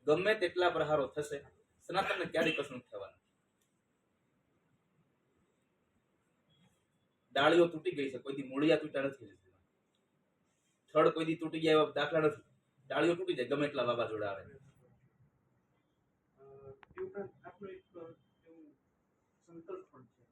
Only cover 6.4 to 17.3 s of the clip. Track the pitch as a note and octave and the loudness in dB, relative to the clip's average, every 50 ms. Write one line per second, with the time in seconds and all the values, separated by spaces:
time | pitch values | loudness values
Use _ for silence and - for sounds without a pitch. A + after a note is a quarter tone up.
6.4 | _ _ _ _ _ _ _ _ _ _ _ _ _ _ _ _ _ _ B2 C3 | _ _ _ _ _ _ _ _ _ _ _ _ _ _ _ _ _ _ 0 4
7.4 | C#3 D3+ E3 F3 E3+ E3 D#3+ D#3 - F3+ - C#3+ C#3 - - B2 - C#3 C#3 C#3+ | 4 6 8 6 6 4 2 -4 -6 -4 -4 -2 -4 -4 -6 -10 -10 -10 -8 -8
8.4 | C3+ B2+ C3 C#3 D3+ D#3+ E3 D3+ D#3 D3+ - C#3 C3+ C#3 C3+ - A#2+ A2 - _ | -8 -6 -2 0 4 4 4 2 2 -4 -6 -4 -4 -4 -6 -8 -18 -20 -20 _
9.4 | _ _ _ _ _ _ _ _ _ _ _ _ _ _ _ _ _ _ _ _ | _ _ _ _ _ _ _ _ _ _ _ _ _ _ _ _ _ _ _ _
10.4 | _ _ _ _ _ _ _ _ _ _ - D3+ - E3 - - E3 D#3+ - - | _ _ _ _ _ _ _ _ _ _ 4 6 6 6 4 2 -2 -2 -2 -4
11.4 | D#3+ D#3 E3 D#3+ D#3+ D#3+ D#3 D#3 D3+ C#3+ - C#3+ D3 D3 E3 D#3+ D#3 D3+ - - | -4 -8 -6 -2 2 4 6 6 4 4 0 -2 -2 0 0 2 2 2 0 0
12.4 | - _ _ _ _ _ _ _ _ - - D3 D#3 E3+ E3+ E3+ F#3 F3+ E3 C#3+ | -16 _ _ _ _ _ _ _ _ -4 -2 2 2 2 2 0 -2 -4 -4 -4
13.4 | B2 B2 C#3+ C#3+ D3 C#3+ C#3+ C3+ A#2+ A#2+ A#2+ A#2+ A2+ G#2+ A2 G#2 G#2 G2+ G2 G2 | -2 -2 0 -2 -2 -2 -2 -2 -2 0 0 0 -2 -4 -4 -6 -6 -6 -6 -8
14.4 | - - - - - - _ _ _ _ _ _ _ _ _ _ _ _ _ _ | -12 -18 -20 -20 -20 -20 _ _ _ _ _ _ _ _ _ _ _ _ _ _
15.4 | _ _ _ _ _ _ _ _ _ _ _ _ _ _ _ _ _ _ _ _ | _ _ _ _ _ _ _ _ _ _ _ _ _ _ _ _ _ _ _ _
16.4 | G4+ G#4 G4+ G#4 G#4 G4+ G4+ _ - _ - - F#4+ F#4+ F#4 G4+ G4 - | -20 -20 -20 -20 -18 -18 -20 _ -20 _ -10 -10 -10 -8 -8 -10 -10 -10